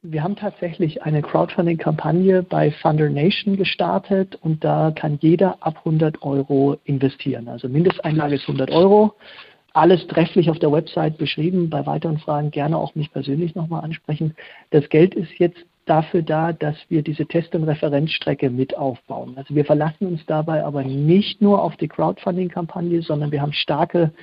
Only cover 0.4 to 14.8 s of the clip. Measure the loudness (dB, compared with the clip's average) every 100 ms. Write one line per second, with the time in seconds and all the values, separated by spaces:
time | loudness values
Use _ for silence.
0.4 | -8 -6 -10 -2 -4 -2 -2 -2 2 0
1.4 | 2 0 0 0 0 -2 0 2 4 4
2.4 | 2 2 2 2 0 2 2 2 2 0
3.4 | -2 0 -2 -2 -2 -2 0 -2 -2 -4
4.4 | -4 -2 0 2 0 -2 -4 0 2 4
5.4 | 4 2 -6 -6 -2 2 2 -2 -4 -2
6.4 | 0 2 2 0 -2 -2 -2 -6 -6 -6
7.4 | -8 -10 -4 2 2 2 -2 -2 0 -2
8.4 | -4 -4 0 4 6 6 4 0 -20 -20
9.4 | -20 _ _ 4 6 4 2 0 2 2
10.4 | 2 2 2 2 0 -2 -2 -2 -6 -2
11.4 | -2 0 -2 -2 -4 -4 -2 -4 -2 -2
12.4 | -2 -2 -2 -2 -4 -6 -6 -6 -4 -4
13.4 | -4 -4 -6 -6 -8 -10 -8 -4 -4 -6
14.4 | -20 -20 _ 0